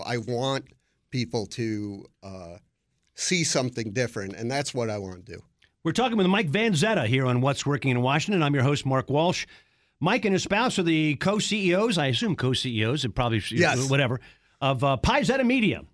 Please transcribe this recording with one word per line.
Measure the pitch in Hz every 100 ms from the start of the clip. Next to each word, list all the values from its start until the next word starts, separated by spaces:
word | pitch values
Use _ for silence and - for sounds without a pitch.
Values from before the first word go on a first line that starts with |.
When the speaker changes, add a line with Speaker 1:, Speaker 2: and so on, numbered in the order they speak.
| -
Speaker 1:
I | 120
want | 110 120 131 135 135 _ _ _ _
people | 131 117 120 98
to, | - 113 104 104 98 - _
uh, | 98 95 85 87 _ _ _ _ _ -
see | - 180
something | 151 151 127 120 110
different, | 107 120 113 98 92
and | 117
that's | 139 143
what | 127 117
I | 104
wanna | 98 90
do. | 90 87 - _ _ _
Speaker 2:
We're | 165
talking | 160 247 226
with | 185
Mike | 196 180
Vanzetta | 190 226 165 208 208 113
here | 131 131
on | 123
What's | 131 135 143
Working | 143 135
in | 123
Washington. | 123 147 170 196
I'm | 147
your | 143
host, | 131 143 135
Mark | 131 -
Walsh. | 139 170 - - - _ _ _ _
Mike | 160 233
and | 202
his | 185
spouse | - 202 240 -
are |
the | 170 160 151 143
co-C | 190 208 - 208 190
E | 175
Os, | 226 175
I | 139
assume | 120 233 160
co-C | 127 127 131 113
E | 110
Os, | 143
and | 127
probably | 98 120 113
s-, | -
Speaker 1:
Yes. | 113 165 123 135
Speaker 2:
whatever, | 139 127 123 - - _ _
of, | 135 131
uh, | 139 139
Pi | - 262
Zeta | 214 262
Media | 240 262 208 87 69